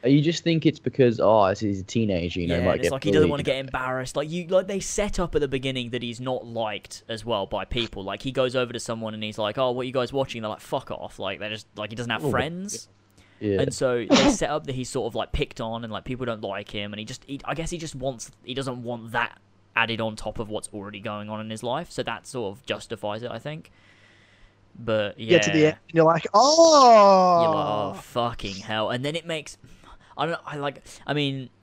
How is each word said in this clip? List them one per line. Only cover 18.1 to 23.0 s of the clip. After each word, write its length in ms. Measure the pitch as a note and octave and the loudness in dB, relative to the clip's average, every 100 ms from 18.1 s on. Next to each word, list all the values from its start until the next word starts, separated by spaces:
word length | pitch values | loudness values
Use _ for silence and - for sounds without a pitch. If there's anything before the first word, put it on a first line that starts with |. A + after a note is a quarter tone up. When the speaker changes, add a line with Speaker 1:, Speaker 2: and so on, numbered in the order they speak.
| A#2+ - _ | -8 -14 _
Speaker 2:
he 100 | - | -10
doesn't 300 | B2+ B2+ B2 | -6 -6 -8
want 300 | A#2 A#2+ A2+ | -8 -8 -6
that 260 | A#2 A#2 - _ _ _ - | -4 -4 -6 _ _ _ -2
added 260 | A2+ A2+ | 0 0
on 140 | A2 G#2+ | -4 -6
top 200 | G#2+ G#2+ | -10 -8
of 120 | G#2+ | -8
what's 180 | G#2+ - | -8 -8
already 260 | G#2+ G2 G#2 | -12 -12 -10
going 300 | G#2+ G#2 G#2 | -10 -10 -8
on 100 | G#2+ | -10
in 100 | A2 | -10
his 140 | A2 | -8
life. 260 | A#2+ C3+ E3+ | -6 -6 -6
So 140 | - | -8
that 240 | B2 A2 - | -6 -8 -10
sort 240 | B2 G#2 G2+ | -6 -6 -8
of 80 | - | -8
justifies 580 | G#2 - A2+ | -8 -6 -8